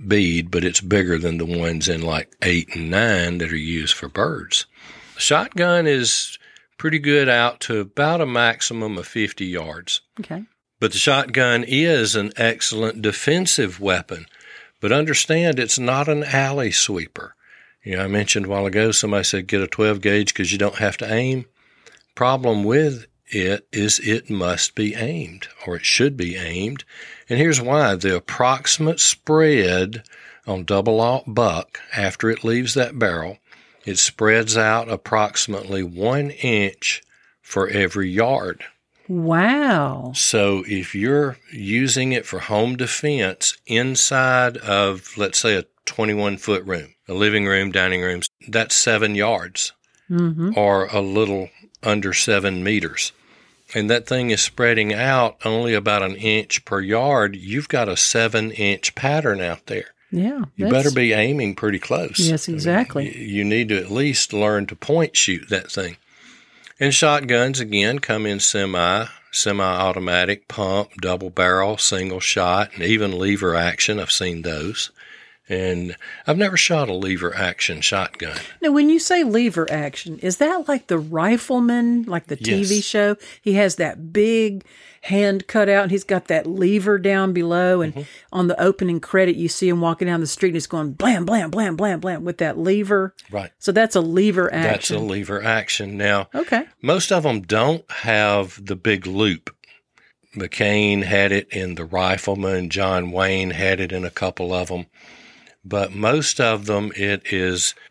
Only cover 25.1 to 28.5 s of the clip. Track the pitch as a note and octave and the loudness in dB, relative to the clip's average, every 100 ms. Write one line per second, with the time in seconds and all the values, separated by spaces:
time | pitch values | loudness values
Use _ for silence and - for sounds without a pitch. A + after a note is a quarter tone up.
25.1 | E3 G#2+ F#2 - - - E2+ - - C#3 | -6 -10 -14 -18 -14 -10 -4 0 2 2
26.1 | C3+ F2 F#2 E2+ F2 G#2 C#3 - - - | 0 -6 -6 -6 -6 -6 -8 -14 -20 -20
27.1 | - - A#2+ E3 C#3 A#2+ D3 B2+ F#2+ F#2+ | -16 -2 2 4 2 2 2 2 2 0
28.1 | F2+ - - B2 | 0 -2 2 2